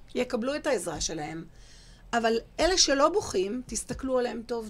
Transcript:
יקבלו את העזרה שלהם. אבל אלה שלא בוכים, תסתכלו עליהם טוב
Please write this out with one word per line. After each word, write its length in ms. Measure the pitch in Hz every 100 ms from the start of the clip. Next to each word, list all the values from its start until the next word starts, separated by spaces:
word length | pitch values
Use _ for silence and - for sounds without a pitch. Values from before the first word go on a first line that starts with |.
| - -
יקבלו 400 | - 240 254 294
את 120 | 302
העזרה 340 | 220 175 156
שלהם. 440 | - 160 151 165 160 - - - - - -
אבל 260 | 233 226 233 - -
אלה 180 | 330 370
שלא 320 | - 277 311
בוכים, 520 | 403 - 196 196 247 -
תסתכלו 540 | 220 - 240 262 254
עליהם 220 | 240 226 226
טוב 240 | 233 220